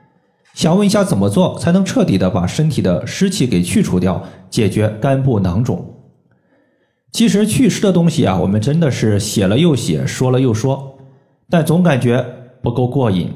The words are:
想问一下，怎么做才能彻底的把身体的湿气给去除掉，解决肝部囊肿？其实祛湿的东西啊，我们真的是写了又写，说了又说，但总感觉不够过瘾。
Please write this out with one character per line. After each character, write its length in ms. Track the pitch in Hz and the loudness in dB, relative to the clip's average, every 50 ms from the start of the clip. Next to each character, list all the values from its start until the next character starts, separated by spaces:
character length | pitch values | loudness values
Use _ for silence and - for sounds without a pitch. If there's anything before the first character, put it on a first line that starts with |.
| _ _ _ _ _ _ _ _ _ _ - | _ _ _ _ _ _ _ _ _ _ -6
想 240 | - - 156 170 | -2 0 2 2
问 80 | 202 208 | 2 2
一 40 | 196 | 2
下， 140 | 214 208 190 | 2 2 0
怎 140 | 202 - | 0 0
么 120 | 95 98 104 | 0 0 0
做 280 | - 180 180 - - | 2 2 2 0 0
才 140 | - - 170 | -2 0 2
能 140 | 175 196 190 | 2 2 2
彻 180 | 190 - 277 202 | 0 0 0 0
底 140 | - 101 | 2 2
的 120 | 90 92 92 | 0 0 0
把 160 | - 90 87 | 0 0 -2
身 240 | - - - 151 156 | -2 -2 0 0 0
体 120 | 117 - | 0 0
的 260 | 90 92 87 - - | 0 0 0 -2 -4
湿 220 | - - - 190 202 | -6 -4 -2 -2 -2
气 180 | 185 - 135 | 0 0 -2
给 140 | 117 98 87 | 0 0 0
去 200 | 87 - - 330 | 0 0 0 0
除 160 | - - 90 | 0 0 0
掉， 240 | 90 90 95 87 - - - - - - - | 0 0 0 -2 -4 -8 -14 -18 -20 -14 -6
解 180 | - 123 107 | -2 0 0
决 220 | 92 - 107 107 107 107 107 | 0 2 0 0 0 -2 -2
肝 240 | 143 139 135 135 135 | -2 0 0 0 0
部 160 | 139 117 101 | 0 0 0
囊 240 | 92 90 87 110 127 | 0 -2 -2 -2 -2
肿？ 300 | - - - - - - - - _ _ _ _ _ _ _ _ _ _ _ _ _ _ _ _ _ _ _ _ _ - | -2 -4 -6 -8 -14 -18 -20 -20 _ _ _ _ _ _ _ _ _ _ _ _ _ _ _ _ _ _ _ _ _ -2
其 160 | - 226 202 | 0 2 2
实 160 | 175 202 214 | 2 2 0
祛 220 | 214 - - 262 185 | 0 2 2 2 2
湿 120 | - - | 2 0
的 120 | - 196 175 | 0 0 2
东 160 | 175 170 165 | 2 2 2
西 160 | - - - | 2 0 0
啊， 120 | 95 95 | 0 0
我 80 | 90 80 | 0 0
们 140 | 95 101 110 | 0 0 0
真 180 | 110 139 151 | 0 0 0
的 140 | 170 170 135 | 0 0 0
是 280 | 110 107 117 110 101 98 | 0 0 0 0 0 0
写 280 | - - - 113 95 | -2 -2 -2 0 0
了 100 | 92 107 | 2 2
又 160 | 135 175 175 139 | 2 2 2 2
写， 320 | - - - 76 69 65 | 0 -2 -2 -2 -2 -4
说 240 | - - - 131 127 | -4 -4 -2 0 0
了 120 | 127 127 | 2 2
又 120 | 135 127 107 | 2 0 0
说， 440 | 107 - 135 135 135 139 139 - - - - - _ _ _ _ _ _ - | 0 -2 -2 -4 -4 -8 -14 -18 -20 -20 -20 -20 _ _ _ _ _ _ -2
但 160 | 180 170 147 | 0 0 2
总 160 | - 151 180 | 2 2 2
感 200 | 180 175 139 120 | 2 2 2 2
觉 240 | 120 117 120 131 - - - - - - - _ | 2 2 0 0 -2 -6 -10 -18 -20 -20 -14 _
不 120 | - 113 110 | -6 -4 -2
够 120 | 127 123 | 0 -2
过 240 | 120 - 143 127 110 | 0 0 0 0 0
瘾。 220 | 95 87 78 - - | 0 -2 -2 -4 -8